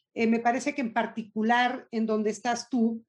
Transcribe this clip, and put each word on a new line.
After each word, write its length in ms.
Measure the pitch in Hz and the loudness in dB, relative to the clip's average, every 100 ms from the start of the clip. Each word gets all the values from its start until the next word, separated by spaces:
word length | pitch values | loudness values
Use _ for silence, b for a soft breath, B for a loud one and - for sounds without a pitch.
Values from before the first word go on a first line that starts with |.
| _ | _
eh, 120 | - 226 | -2 2
me 120 | 226 | 4
parece 360 | 240 254 285 | 2 0 -2
que 60 | 285 | -4
en 140 | 240 | -2
particular 920 | 233 208 - - 220 220 240 247 254 - | -2 -2 -4 -8 -2 2 4 2 -2 -6
en 160 | 226 220 | -4 0
donde 240 | 220 214 | 0 0
estás 400 | 214 247 233 - | -2 -4 -4 -2
tú, 340 | 247 226 226 | 0 0 0